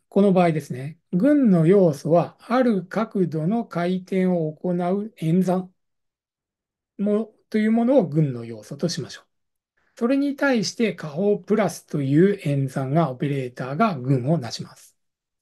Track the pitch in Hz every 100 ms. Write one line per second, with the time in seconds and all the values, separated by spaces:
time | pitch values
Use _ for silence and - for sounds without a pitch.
0 | _ - 202 185 175 156 147 127 143 -
1 | _ 180 262 294 247 175 160 196 175 139
2 | - 170 - - - 240 247 196 175 190
3 | 226 208 165 156 160 233 226 170 175 185
4 | 185 190 185 180 156 151 180 175 175 196
5 | 214 - 160 180 180 185 185 _ _ _
6 | _ _ _ _ _ _ _ _ _ -
7 | 202 208 226 _ _ 214 214 226 233 277
8 | 160 147 147 120 117 113 - - 170 -
9 | 117 - _ _ _ _ _ _ _ -
10 | 233 277 285 277 277 240 165 - 214 -
11 | 156 143 202 202 - 214 185 - - 151
12 | 135 143 196 196 147 139 135 143 131 151
13 | 151 123 139 139 127 123 127 147 220 147
14 | 123 135 123 165 113 - - - - _
15 | _ _ _ _